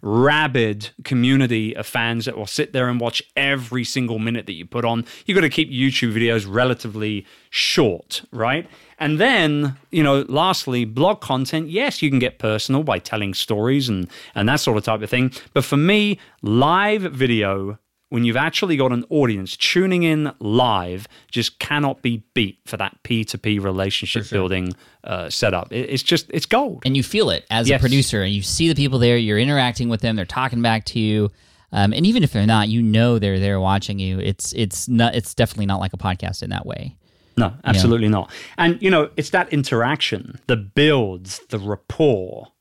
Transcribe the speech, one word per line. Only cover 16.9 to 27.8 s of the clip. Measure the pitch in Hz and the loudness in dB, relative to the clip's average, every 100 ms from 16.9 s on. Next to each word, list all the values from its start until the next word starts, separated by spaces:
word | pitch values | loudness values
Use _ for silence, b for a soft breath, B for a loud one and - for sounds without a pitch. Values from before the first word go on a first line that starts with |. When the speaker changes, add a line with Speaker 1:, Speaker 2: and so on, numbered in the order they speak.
| 214 | 0
Speaker 1:
video, | 185 139 131 117 101 98 98 107 _ _ _ | -4 -2 0 2 0 -2 -6 -12 _ _ _
when | 120 | 0
you've | 120 117 | 0 2
actually | 156 - 196 151 | 0 -2 -2 2
got | 131 | 2
an | 120 120 | 0 -2
audience | 156 131 104 95 - | 0 2 0 -6 -4
tuning | - 175 190 180 | 0 2 2 2
in | 170 156 151 - | 2 2 -2 -4
live, | 107 113 123 101 87 90 107 b b | 0 2 4 2 -2 -8 -12 b b
just | 123 113 _ | -4 -4 _
cannot | - 147 139 - | -4 -2 -2 -2
be | 127 117 - - | -4 -4 -6 -2
beat | 101 - - | -2 -4 -14
for | 104 | -8
that | 95 _ | -8 _
P | - 117 107 | -4 -4 -2
two | - | -6
P | 113 104 | -2 -2
relationship | 98 95 95 - 104 113 | 0 -2 -2 -2 -4 -6
Speaker 2:
For | 101 | -4
sure. | 101 | -2
Speaker 1:
building, | 92 92 92 90 b b | -2 -2 -4 -8 b b
uh, | - 92 80 | -10 -10 -8
setup. | - 110 90 - | -2 0 0 -4
It, | 113 131 | -8 -4
it's | 135 | -4
just, | - 160 - | 0 0 0
it's | - - | -6 0
gold. | 226 277 - 131 | 0 0 -4 -2
Speaker 2:
And | 135 | 0
you | |
feel | 127 208 170 | 0 0 0
it | 82 - | 0 -2
as | 110 120 | -2 2
a | |
Speaker 1:
Yes. | 135 | 2